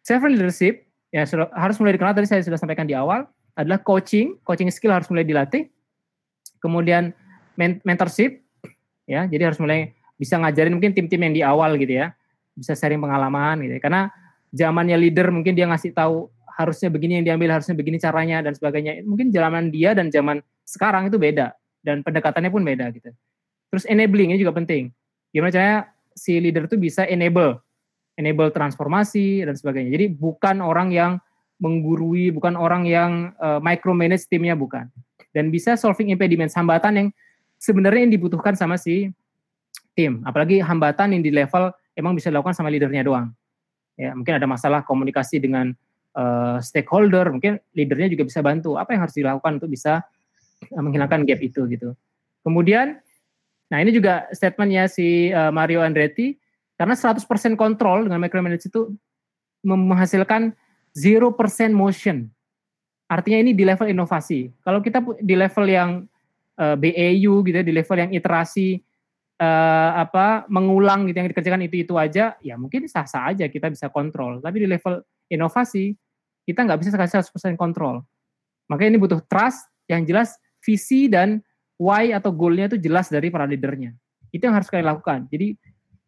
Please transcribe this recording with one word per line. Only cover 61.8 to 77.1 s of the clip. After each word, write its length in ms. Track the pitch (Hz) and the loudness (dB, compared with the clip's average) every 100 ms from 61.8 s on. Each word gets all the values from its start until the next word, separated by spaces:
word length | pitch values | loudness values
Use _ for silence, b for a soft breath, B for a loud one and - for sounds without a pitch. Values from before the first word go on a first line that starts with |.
| 196 190 202 143 113 - _ _ _ _ _ _ - | 2 0 -2 -2 -6 -14 _ _ _ _ _ _ -6
Artinya 320 | 170 208 220 | -4 2 4
ini 80 | 247 | 4
di 80 | 196 | 4
level 300 | 190 190 214 | 4 4 0
inovasi. 580 | 185 170 165 - 139 127 - | 0 0 -2 -2 -4 -6 -8
Kalau 160 | 180 202 | -2 -2
kita 240 | 214 247 | 0 -2
pu-, 160 | 240 - | -2 -4
di 160 | 202 185 | 0 2
level 300 | 190 208 196 | 2 2 2
yang, 220 | 185 175 180 190 _ _ _ _ - | 2 0 -4 -10 _ _ _ _ -4
eh, 200 | 151 143 | -2 2
B 100 | 160 170 | 0 2
A 120 | 175 190 202 | 2 4 4
U 160 | 202 | 4
gitu 160 | 185 175 | 2 0
ya, 40 | |
di 100 | 170 160 | 0 0
level 200 | 160 185 | 0 -2
yang 100 | 175 180 | 0 -2
iterasi, 640 | 170 165 170 202 190 180 - _ _ _ _ - | 0 0 -2 -2 -2 -2 -8 _ _ _ _ -2
eh, 540 | 165 160 160 160 165 | 2 4 4 4 2
apa, 560 | 170 160 185 202 220 - | 0 0 2 2 0 -2
mengulang 560 | 185 190 196 196 196 | 0 2 4 4 4
gitu, 160 | 190 175 | 0 -2
yang 80 | 180 | -4
dikerjakan 320 | - 170 185 170 | -2 -2 -2 -2
itu-itu 240 | 175 165 170 | -4 -2 -2
aja, 400 | 156 185 220 - | 0 0 -2 -4
ya 160 | 139 120 | -12 -12
mungkin 320 | 135 262 320 | -8 -8 -6
sah-sah 420 | 165 139 135 127 | -6 -6 -6 -4
aja 140 | 196 147 | -4 -4
kita 160 | 147 156 | -4 -8
bisa 240 | 147 143 | -6 -8
kontrol. 480 | 147 151 151 123 123 | -6 -6 -6 -8 -8
Tapi 240 | 156 208 | -6 -2
di 40 | 196 | 0
level 360 | 175 185 180 - _ - | -2 -4 -6 -10 _ -8
inovasi, 640 | 160 165 247 247 196 202 208 _ _ _ _ - | -4 -2 -2 -2 -2 -4 -6 _ _ _ _ -6
kita 160 | 180 | -2
nggak 160 | 233 156 | 0 0
bisa 160 | 180 | 0
kasih 260 | 202 175 | 0 0